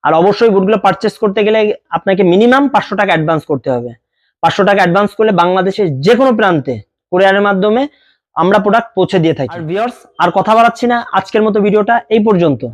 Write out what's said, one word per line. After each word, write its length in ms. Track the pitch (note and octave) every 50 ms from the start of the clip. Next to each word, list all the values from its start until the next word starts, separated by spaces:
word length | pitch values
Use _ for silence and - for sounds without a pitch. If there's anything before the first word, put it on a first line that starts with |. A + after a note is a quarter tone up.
| -
আর 60 | C#3+ D#3+ E3
অবশ্যই 300 | E3+ G3+ G3+ - A#3 A3+ G3
বুটগুলো 220 | G3 F#3+ F#3+ A3 G#3 -
পারচেজ 280 | G3 F3+ - - G#3+ - - A3+
করতে 160 | G#3 G3 A3 G#3
গেলে 140 | G#3 A3 A3 G#3+ G#3+ - - _ _ -
আপনাকে 240 | - _ G3 F#3+ F3+ G3+ F3
মিনিমাম 320 | F3 F#3+ A3 A#3+ B3 C4+ C#4+ C#4 C#4
পাঁচশো 200 | - - - G#3 G3
টাকা 120 | G#3 G3 F3
অ্যাডভান্স 300 | D#3+ D#3 D#3 E3 D#3 - _
করতে 180 | D#3 B2+ _ C#3 B2+
হবে। 160 | A#2+ A#2+ A#2+ A#2 _ _ _ _ _ _ _ _ _ -
পাঁচশো 200 | E3 - - G3 F#3+
টাকা 100 | G3+ G3
অ্যাডভান্স 300 | F#3+ E3+ E3+ G3 G#3 G3+ -
করলে 140 | - A3 A3 G#3 E3+
বাংলাদেশের 460 | E3+ F3+ F#3 F#3+ F3+ G3 F#3+ - G#3 F3 C#3 C3 C#3
যে 80 | F#3+ A#3+ A3+
কোনো 120 | C4+ C4+ B3
প্রান্তে 360 | G#3+ A3+ G3 F3 D3+ C3 - B2 A2 - _ _ _ _ _
কুরিয়ারের 320 | - F3+ F#3+ G3 F#3+ G3+ G3+
মাধ্যমে 340 | G3+ G3+ F#3+ F#3 G#3 G#3+ B3 C#4 D4 _ _ _ _ _ _ _ _ _
আমরা 220 | - E3 F#3 - G#3 F#3+
প্রোডাক্ট 260 | G#3 G3 A#3 A#3 - _
পৌঁছে 200 | F#3+ F#3 F#3 - F3 D#3+
দিয়ে 120 | E3 D#3 -
থাকি। 180 | C#3 A#2+ -
আর 60 | F3 E3 D3+
ভিউয়ার্স, 280 | F3 G3 A3+ B3 A#3+ - - _ _ -
আর 80 | E3 F3 E3+
কথা 140 | G3 F#3 G#3+ A3
বাড়াচ্ছি 280 | A3+ A#3 A#3 A#3 - - A#3+
না, 60 | A#3+ A#3 A#3 - -
আজকের 240 | F#3+ F#3+ - - A3 G#3+
মতো 120 | G#3+ G3+ G#3+ G3
ভিডিওটা 300 | G#3 G3 G#3+ G#3 G#3+ A#3 A#3 - _ -
এই 60 | A#3 G#3
পর্যন্ত। 340 | A3+ G#3 F3 F3 D#3+ C#3 A2+ - A#2